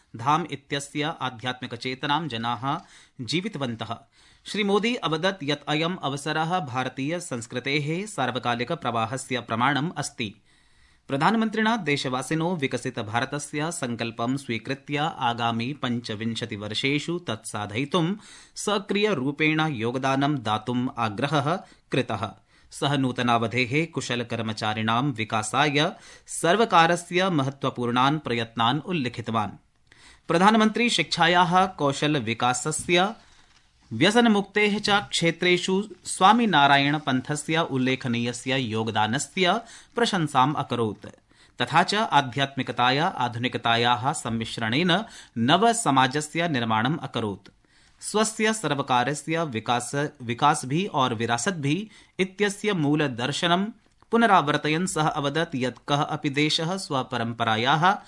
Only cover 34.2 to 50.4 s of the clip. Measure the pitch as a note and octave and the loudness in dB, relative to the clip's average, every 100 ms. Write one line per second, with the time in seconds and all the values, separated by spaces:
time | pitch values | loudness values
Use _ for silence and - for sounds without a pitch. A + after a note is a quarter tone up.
34.2 | A#3+ G3+ G3 G#3 G#3 G#3 G#3 G3+ G#3 - | 6 4 2 0 2 0 0 0 0 0
35.2 | E3 E3 F3+ F3 F#3+ F#3+ G#3+ - - - | 0 2 2 2 2 -2 -2 -10 -12 4
36.2 | F#3 A#3 A#3 D3+ C#3 C#3 C#3 D3+ D3 B2+ | 6 6 6 6 6 6 4 0 0 -2
37.2 | B2+ D3 - D#3+ E3+ C3+ B2+ B2+ B2 A#2 | -2 -6 0 0 2 0 0 0 -2 -2
38.2 | A#2+ A#2 C3 C3 A#2+ A2 A2+ G#2+ G#2+ C3 | -2 -4 -2 -2 0 -2 0 2 2 0
39.2 | - F#3+ F3+ G#3+ - - - - - F#3+ | -4 0 2 2 -2 -16 -10 0 0 2
40.2 | D3+ C3 C3+ - - A#2 A2 G2 - - | 2 4 2 2 -2 -2 -2 -4 -14 -20
41.2 | _ _ _ - B2 D#3 F#3+ G3+ A3+ D3 | _ _ _ -6 2 4 4 2 2 2
42.2 | C3 A#2+ C#3 - B2+ B2 B2 C3+ F3+ - | 2 -2 -2 -2 -4 2 2 4 0 0
43.2 | B2 A2+ B2 A#2 A#2+ A#2 A#2+ A#2+ C3 D3 | -4 -2 -4 -2 0 2 2 2 0 -2
44.2 | A#2+ A2+ A2 - A2 C3 F3+ F3 - - | -4 -4 -4 -4 0 2 2 2 0 -12
45.2 | - A#2 A#2 F3+ A#3 A3+ D3+ C3+ C3 D3 | -10 -2 4 6 6 4 4 4 4 2
46.2 | D3 E3 F3 C3+ A#2 A2 B2 E3 C#3 A#2+ | -2 -2 0 0 2 2 2 0 -4 -4
47.2 | G#2+ G2 - _ _ _ _ _ - G#3 | -4 -6 -12 _ _ _ _ _ -4 0
48.2 | G#3+ - A3 A3 D3+ C#3 C3+ B2 B2+ D3 | 0 0 0 0 -2 -2 2 2 2 -2
49.2 | - E3 D#3+ A2+ A#2+ A#2+ A2+ C#3+ D3+ - | -4 -2 -2 -4 -2 -2 -2 -4 -4 -6
50.2 | A#2 A#2+ | -8 2